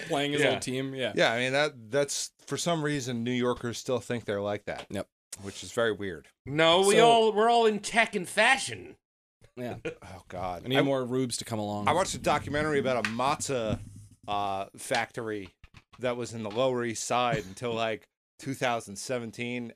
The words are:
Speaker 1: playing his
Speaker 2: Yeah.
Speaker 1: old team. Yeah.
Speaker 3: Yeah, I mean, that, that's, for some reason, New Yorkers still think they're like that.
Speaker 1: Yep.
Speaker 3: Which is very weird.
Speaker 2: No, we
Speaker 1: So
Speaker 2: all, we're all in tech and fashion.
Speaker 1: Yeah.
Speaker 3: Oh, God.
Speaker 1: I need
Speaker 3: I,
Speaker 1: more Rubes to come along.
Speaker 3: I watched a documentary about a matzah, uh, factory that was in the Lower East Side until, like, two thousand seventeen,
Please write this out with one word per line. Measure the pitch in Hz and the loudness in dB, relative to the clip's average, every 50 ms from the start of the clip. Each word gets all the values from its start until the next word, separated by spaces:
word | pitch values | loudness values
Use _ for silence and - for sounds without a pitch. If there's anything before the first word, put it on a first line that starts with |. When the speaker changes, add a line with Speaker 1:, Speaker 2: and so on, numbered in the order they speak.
| - 165 | -6 -2
Speaker 1:
playing | 165 139 143 143 147 | 0 0 0 2 2
his | 147 | 4
Speaker 2:
Yeah. | 147 127 113 | 4 4 2
Speaker 1:
old | 98 - | 2 -2
team. | 135 127 131 135 135 135 | -4 -4 -2 -4 -4 -4
Yeah. | 131 123 110 98 | -2 -2 0 2
Speaker 3:
Yeah, | 135 131 127 | 4 4 4
I | 113 120 | 4 2
mean, | 123 131 135 | 0 2 2
that, | 143 151 151 139 123 110 107 | 2 2 0 -2 -6 -10 -2
that's, | 117 143 143 139 - - - - _ _ - - | 0 0 0 0 -2 -6 -6 -8 _ _ -10 -8
for | 139 139 | -6 -4
some | - 175 170 160 147 | 0 0 0 0 0
reason, | 147 147 143 117 131 123 117 117 | 0 -2 -2 -2 -4 -4 -2 -2
New | 123 | 0
Yorkers | 127 123 123 123 120 120 - 120 110 - | 0 2 2 2 0 0 -2 -6 -6 -6
still | - - 127 113 | -4 -2 -2 -2
think | - - 123 117 - | -2 -4 -6 -6 -4
they're | - 104 101 | -2 -2 -2
like | 101 101 104 107 - | 0 -2 -2 -4 -4
that. | - 82 - - - | -6 -8 -8 -8 -8
Speaker 1:
Yep. | - 98 - _ _ _ _ - - - 98 | -8 -8 -8 _ _ _ _ -20 -16 -14 -12
Speaker 3:
Which | 98 - - 98 | -12 -10 -10 -12
is | 87 | -8
very | - 123 117 113 | -2 0 0 0
weird. | 104 92 101 95 85 73 - _ _ _ - 127 | 0 -2 -6 -8 -8 -10 -14 _ _ _ -12 -6
Speaker 2:
No, | 139 151 160 165 170 185 196 196 | 0 2 4 6 6 6 6 6
we | 214 | 8
Speaker 1:
So | 220 226 233 | 8 8 8
Speaker 2:
all, | 233 226 220 220 202 | 8 8 6 4 4
we're | 202 220 233 | 4 4 6
all | 233 233 226 220 | 6 6 6 4
in | 214 202 | 4 2
tech | - - - 233 220 214 - | -2 -2 2 2 2 2 0
and | 202 175 - | -4 -6 -2
fashion. | - 196 214 247 269 254 - - 113 92 - - - _ _ _ _ _ _ _ _ _ - - - | 2 4 4 6 4 4 0 -4 -8 -10 -12 -14 -18 _ _ _ _ _ _ _ _ _ -20 -20 -14
Speaker 1:
Yeah. | 123 123 117 101 - - | -10 -8 -8 -8 -8 -8
Speaker 3:
Oh, | 160 160 - - 92 92 90 - - | -10 -10 -10 -14 -18 -18 -18 -16 -12
God. | 92 87 92 90 87 87 87 | -10 -6 -6 -6 -6 -6 -4
Speaker 1:
I | 117 | 0
need | 131 139 | 2 2
Speaker 3:
I, | |
Speaker 1:
more | 143 139 139 131 127 | 4 4 2 0 -2
Rubes | 117 127 131 131 120 120 - | -2 -2 -2 -2 -2 -2 -6
to | - | -6
come | - 120 107 | -4 -4 -4
along. | 104 104 104 104 104 139 | -2 -2 -2 0 2 2
Speaker 3:
I | 151 | 2
watched | 175 190 - - | 2 2 0 -2
a | 131 | -4
documentary | - 170 151 147 - 143 139 147 151 156 151 139 | 0 0 0 0 0 -2 -2 -2 0 0 2 2
about | 123 131 127 117 104 | 2 2 0 0 0
a | 107 | -2
matzah, | 113 117 127 139 147 - - - 139 123 113 107 101 98 - - 101 101 104 - - _ - - | -2 0 0 0 0 0 -2 -4 -2 -2 -2 -2 -2 -4 -6 -12 -18 -18 -20 -20 -20 _ -8 -6
uh, | 104 101 101 98 98 95 98 - - | -4 -2 -2 -2 -2 -4 -6 -8 -10
factory | - - - 131 117 113 - - 131 117 110 107 104 95 90 _ _ _ - - - - _ _ - | -12 -6 -2 -2 -2 -2 -2 -6 -8 -6 -6 -6 -6 -8 -12 _ _ _ -20 -20 -20 -20 _ _ -6
that | 117 127 123 123 | -4 -4 -2 -2
was | 117 107 117 | -4 -6 -6
in | 113 110 | -6 -6
the | 104 | -4
Lower | 104 117 131 131 127 120 120 | -2 0 0 2 2 0 -2
East | 120 107 - - | -2 -4 -4 -4
Side | - 123 120 123 120 113 110 95 92 | 0 0 2 2 2 0 -2 -4 -6
until, | 95 - 123 120 113 | -10 -8 -6 -4 -2
like, | 110 113 113 110 104 _ _ _ _ _ _ _ - | -2 -2 -2 -4 -4 _ _ _ _ _ _ _ -12
two | - 135 131 | -8 -8 -6
thousand | - 139 123 120 113 - - 101 95 | -2 -2 -2 -2 -2 -4 -8 -12 -10
seventeen, | - - 127 123 117 110 98 - 120 120 123 123 120 117 - | -6 -4 -4 -4 -4 -6 -8 -8 -6 -6 -6 -6 -8 -10 -10